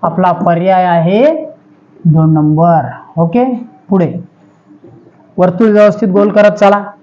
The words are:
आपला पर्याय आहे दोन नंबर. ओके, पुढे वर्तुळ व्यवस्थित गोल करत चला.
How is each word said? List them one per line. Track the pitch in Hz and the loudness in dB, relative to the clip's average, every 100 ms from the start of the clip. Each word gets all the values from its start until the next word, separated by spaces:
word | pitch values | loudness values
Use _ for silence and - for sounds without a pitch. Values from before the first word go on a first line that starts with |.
आपला | 175 165 180 165 | -6 -2 -2 -2
पर्याय | 180 170 185 185 180 | -2 -2 0 0 0
आहे | 170 165 202 277 320 - - _ _ _ _ 170 | 0 0 0 0 0 -8 -18 _ _ _ _ 0
दोन | 156 160 | 2 2
नंबर. | 156 151 151 170 165 127 - - - | 2 0 0 2 0 -2 -12 -14 -4
ओके, | 170 196 254 247 - - _ | -2 0 -2 -4 -12 -20 _
पुढे | 196 160 - - _ _ _ _ - - - - _ _ - | -2 -2 -6 -16 _ _ _ _ -20 -20 -20 -20 _ _ -2
वर्तुळ | 180 180 226 | -2 2 2
व्यवस्थित | 208 208 208 208 | 4 2 2 -2
गोल | 185 208 | 0 0
करत | 208 208 - | 2 2 2
चला. | 202 202 202 - | 2 0 -4 -18